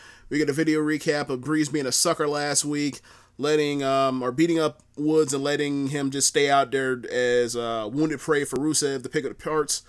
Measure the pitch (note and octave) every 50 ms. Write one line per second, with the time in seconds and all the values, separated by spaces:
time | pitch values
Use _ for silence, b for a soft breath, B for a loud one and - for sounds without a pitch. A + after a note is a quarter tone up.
0 | B B B B B B C3+ D3 D3+ C#3+ C3+ D3+ D#3+ D#3 D#3 D#3 D3+ D3+ D#3 D3
1 | - E3 D3 D3 C#3+ C#3 C3+ B2+ A#2+ C3+ D#3 D#3 D3+ C3+ - D3+ C#3 B2+ A#2+ -
2 | - F3 D#3+ - D#3 D3 D3 D3 C#3+ D3 C#3+ C#3+ - D3 D3 D3 D3 C#3+ C3+ -
3 | b b b b b b b - C3 D3 D3+ D3+ D3+ C#3+ C#3+ C#3+ C#3 C3+ C3+ C3+
4 | C3+ C3+ B2+ C3 B2 B2+ B2 C3+ E3 E3+ E3 E3 D#3 D3+ D3+ - _ _ _ -
5 | D3 D3+ D#3 D#3 D#3 C3+ C#3+ C#3 C#3 C#3+ C#3+ C#3+ D3 C#3+ C#3+ C#3 C#3 C3+ D3 D3
6 | C#3+ C3+ C3+ C#3 - - - D3+ C#3+ C#3+ C#3 C#3 C3+ A#2+ C3 C3+ C3+ C3 B2+ B2
7 | A2 - F#2 B2 B2 B2 B2 B2 A#2+ A2+ A#2+ A#2+ A#2 A2+ A2+ A2+ A2 G#2+ A#2+ C#3+
8 | D#3 D#3+ D3+ B2+ - - D#3 C#3+ C#3+ - C3 B2+ C#3+ D#3 D3 - D3+ C#3 C3+ C3
9 | B2 C3+ - D#3+ B2+ B2 - - - D#3+ D#3 D#3 D3 - - - b